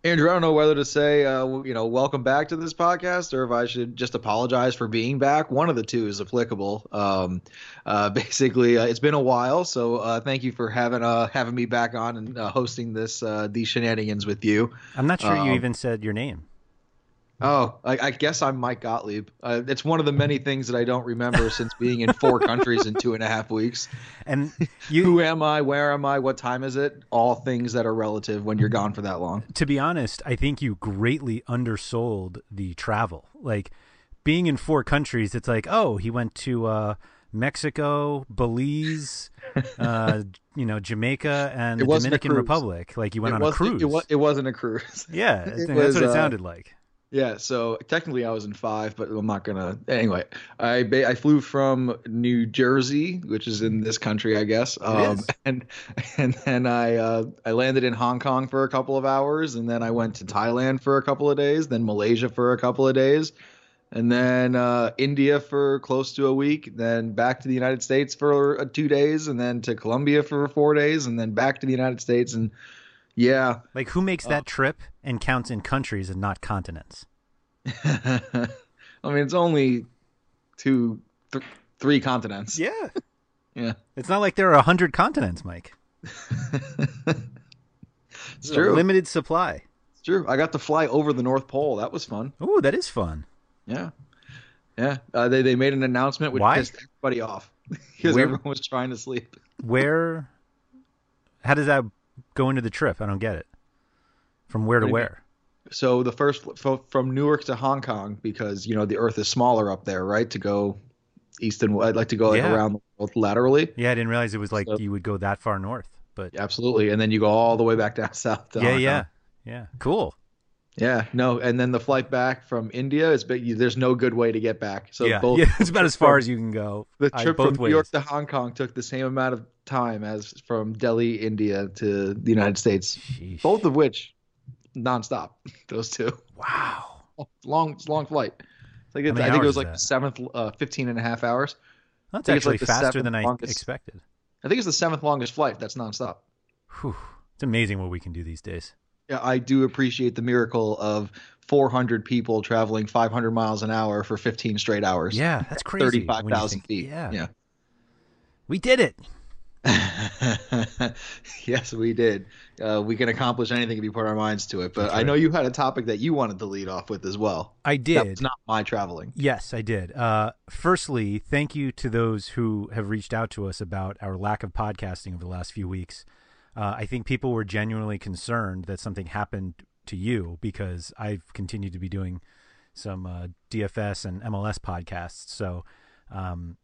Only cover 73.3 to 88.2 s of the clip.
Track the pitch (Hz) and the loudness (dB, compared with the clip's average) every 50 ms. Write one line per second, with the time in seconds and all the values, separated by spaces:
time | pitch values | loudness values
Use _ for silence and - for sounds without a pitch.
73.3 | 135 131 131 127 120 117 - _ - 127 131 - - 180 190 190 180 165 - 120 | 6 4 4 2 0 -2 -8 _ -8 -8 -8 -2 -2 0 0 0 -2 -4 -2 -2
74.3 | 147 147 139 - - - 135 139 - - - - - _ - 139 123 110 - - | -2 -2 -4 -6 -2 0 0 0 0 -4 -16 -20 -18 _ -8 -6 -6 -2 0 0
75.3 | 131 127 120 - 123 104 - - 135 135 131 - 110 98 95 90 95 95 98 101 | 0 0 -2 -4 -8 -8 -4 -4 -4 -4 -2 -4 -6 -6 -6 -6 -6 -4 -4 -4
76.3 | 98 - - - 107 98 90 - 82 78 - - - - - _ _ _ _ _ | -4 -6 -6 -6 -6 -4 -6 -8 -12 -14 -16 -18 -20 -20 -20 _ _ _ _ _
77.3 | _ _ _ _ _ _ _ 123 - - - 151 143 - - 127 127 120 - - | _ _ _ _ _ _ _ -10 -10 -4 -2 -2 -2 0 0 0 0 0 -2 -4
78.3 | - 120 120 120 - - _ _ _ _ - - - _ - 139 143 143 147 131 | -4 -4 -4 -4 -8 -14 _ _ _ _ -20 -20 -20 _ -6 -2 0 0 0 2
79.3 | 165 180 175 170 160 147 135 131 123 120 117 - _ _ _ _ _ _ _ _ | 2 2 2 4 4 4 4 4 2 0 -4 -10 _ _ _ _ _ _ _ _
80.3 | _ _ _ _ _ - - 135 135 123 120 117 110 - _ _ _ _ _ _ | _ _ _ _ _ -4 0 2 4 4 2 0 -2 -6 _ _ _ _ _ _
81.3 | - 135 - - - - _ _ _ _ - 139 147 131 - 139 127 123 101 107 | -10 -10 -10 -10 -20 -20 _ _ _ _ 2 4 4 4 4 2 -2 -2 -2 -4
82.3 | 98 98 113 110 - 160 160 247 440 453 370 - _ - _ _ _ _ _ _ | -8 -8 -8 -8 -6 -4 -4 -4 -4 -6 -8 -8 _ -10 _ _ _ _ _ _
83.3 | _ _ _ _ _ 120 120 113 113 - _ _ _ 135 123 - 190 208 208 190 | _ _ _ _ _ -6 -4 -4 -6 -6 _ _ _ -10 -2 0 0 2 2 2
84.3 | - - 196 185 160 143 117 156 180 175 180 160 - - 185 233 - - 120 92 | 2 4 6 8 8 8 8 8 6 4 4 2 4 2 2 2 2 0 -2 -2
85.3 | 85 - - 92 87 87 - - - _ _ _ _ _ - - - - - - | -4 -6 -10 -12 -12 -14 -16 -20 -20 _ _ _ _ _ -20 -18 -18 -18 -8 -6
86.3 | - - - 123 - 135 - - - - 147 - - - - 165 165 - - - | -6 -6 -4 -4 -6 -6 -6 -8 -4 -4 -4 -4 -4 -4 -2 -2 -2 -2 -4 -14
87.3 | - - _ _ - _ _ _ _ _ - _ _ _ _ _ - - | -18 -20 _ _ -20 _ _ _ _ _ -20 _ _ _ _ _ -20 -18